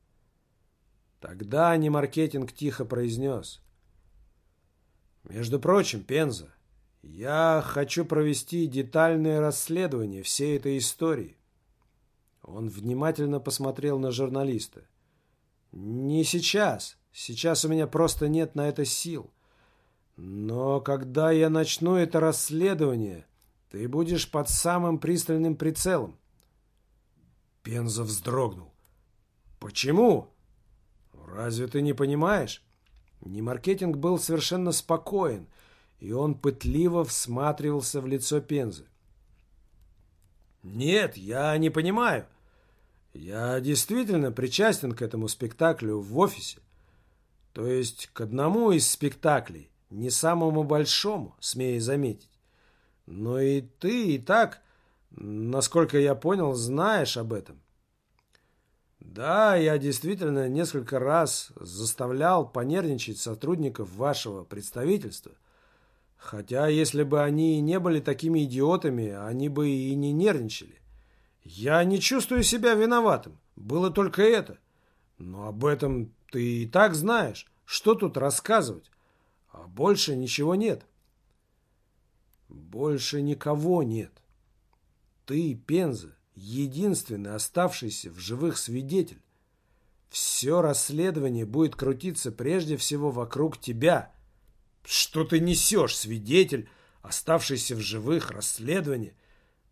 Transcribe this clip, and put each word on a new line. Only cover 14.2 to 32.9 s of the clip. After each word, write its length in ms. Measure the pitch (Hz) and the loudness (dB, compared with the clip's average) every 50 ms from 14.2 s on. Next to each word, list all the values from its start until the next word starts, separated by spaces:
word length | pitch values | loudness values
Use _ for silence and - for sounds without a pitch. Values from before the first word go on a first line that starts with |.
| 139 127 131 135 139 135 120 107 - - - - - _ _ _ _ _ _ _ _ _ _ _ _ _ _ _ _ _ | -2 -2 -2 -2 -2 -2 -2 -4 -6 -8 -16 -20 -20 _ _ _ _ _ _ _ _ _ _ _ _ _ _ _ _ _
«Не 540 | - 90 98 107 117 127 135 139 151 160 156 | -16 -12 -10 -8 -6 -4 -2 0 0 2 2
сейчас. 720 | 156 175 175 165 - - 208 208 170 117 101 - - - _ _ _ | 2 0 0 0 0 2 2 2 2 0 -2 -8 -12 -16 _ _ _
Сейчас 520 | - - - - 117 113 160 165 160 - - | -18 -14 -12 -10 -6 -2 0 0 2 2 2
у 40 | 156 | 2
меня 180 | 160 160 156 | 2 0 0
просто 420 | - - 156 165 156 - - 151 147 | 0 2 2 2 2 2 0 0 0
нет 260 | 156 160 160 156 - | 2 0 0 -2 -2
на 140 | 147 143 147 | -4 -4 -2
это 160 | 143 - 143 | -2 -2 -2
сил. 460 | 127 - - - 170 165 135 - - _ _ _ _ _ _ _ _ _ _ _ _ _ _ _ _ _ | -2 -4 -4 -6 -6 -8 -10 -10 -14 _ _ _ _ _ _ _ _ _ _ _ _ _ _ _ _ _
Но 640 | - 85 92 98 104 107 107 117 123 131 139 139 139 | -16 -14 -10 -8 -6 -6 -4 -4 -2 0 0 0 0
когда 500 | 131 143 139 131 131 127 127 151 156 160 | 0 -2 -4 -4 -4 -4 0 2 4 4
я 180 | 160 156 160 160 | 6 6 4 4
начну 480 | 160 160 151 151 - - 165 175 185 | 4 2 0 0 -2 0 2 2 4
это 240 | 180 170 165 170 160 | 4 2 2 2 2
расследование, 1040 | 160 160 - - - - 151 160 180 196 190 151 156 139 123 113 107 98 90 85 - _ _ _ _ _ _ _ _ _ | 4 4 2 0 -2 -2 0 2 2 2 2 2 0 0 0 0 -4 -4 -6 -12 -16 _ _ _ _ _ _ _ _ _
ты 180 | - 101 113 123 | -10 -8 -6 -4
будешь 420 | 135 160 170 165 175 165 - - | -2 -2 0 0 0 -2 -2 -2
под 180 | - 147 151 - | -2 -4 -2 0
самым 500 | - - - 170 175 180 175 170 165 151 | -2 0 2 2 2 2 2 0 0 0
пристальным 580 | - 165 180 170 - - 160 160 165 165 156 | 0 0 0 0 0 0 0 2 2 0 0
прицелом». 600 | - 156 160 156 - - 190 185 147 110 87 - - _ _ _ _ _ _ _ _ _ _ _ _ _ _ _ _ _ _ _ _ _ _ _ _ _ _ _ _ | 0 -2 -2 -2 0 0 0 0 0 -2 -4 -10 -16 _ _ _ _ _ _ _ _ _ _ _ _ _ _ _ _ _ _ _ _ _ _ _ _ _ _ _ _
Пенза 400 | - 117 117 120 117 113 104 113 | -12 -8 -6 -4 -4 -4 -4 -4
вздрогнул. 720 | 117 107 104 - - 123 120 135 127 107 90 87 85 - _ _ _ _ _ _ _ _ _ _ _ _ _ _ _ - - - | -4 -4 -6 -6 -4 -2 -2 0 0 -2 -4 -8 -18 -20 _ _ _ _ _ _ _ _ _ _ _ _ _ _ _ -20 -20 -16
«Почему? 760 | - 104 - - 127 139 156 196 247 233 165 104 - - _ _ _ _ _ _ _ _ _ _ _ _ _ _ _ _ _ - 78 | -14 -8 -6 -4 0 2 4 6 6 6 6 4 0 -6 _ _ _ _ _ _ _ _ _ _ _ _ _ _ _ _ _ -20 -20
Разве 420 | 82 90 104 117 120 117 117 127 120 | -14 -10 -6 -6 -4 -4 -4 -4 -2
ты 120 | 131 143 | -2 0
не 120 | 147 147 | 0 0
понимаешь?» 720 | 139 - 139 139 143 147 160 190 208 180 127 104 - - _ _ _ _ _ _ | 2 2 0 0 2 2 2 4 2 2 0 -2 -8 -12 _ _ _ _ _ _